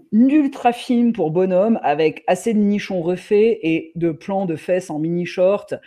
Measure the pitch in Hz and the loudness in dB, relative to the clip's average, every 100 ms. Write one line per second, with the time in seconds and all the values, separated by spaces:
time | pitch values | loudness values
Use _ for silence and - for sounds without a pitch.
0 | - 214 262 302 277 - 240 240 - 240 | 0 2 4 4 2 0 -2 -2 -2 2
1 | 240 226 156 170 190 180 220 226 139 151 | 2 0 0 0 2 2 2 0 0 0
2 | 156 - - 180 233 214 202 208 - 185 | 0 0 -2 -2 0 0 2 0 -4 -4
3 | 170 180 - 208 226 214 160 160 - 170 | -4 -4 0 2 2 2 -2 -2 -4 -4
4 | 170 151 - 196 190 151 - 180 180 151 | -4 -4 -6 -4 -4 -6 -2 -4 -4 -6
5 | 160 175 170 - 185 202 - 131 | -4 -2 -4 0 2 0 -4 -14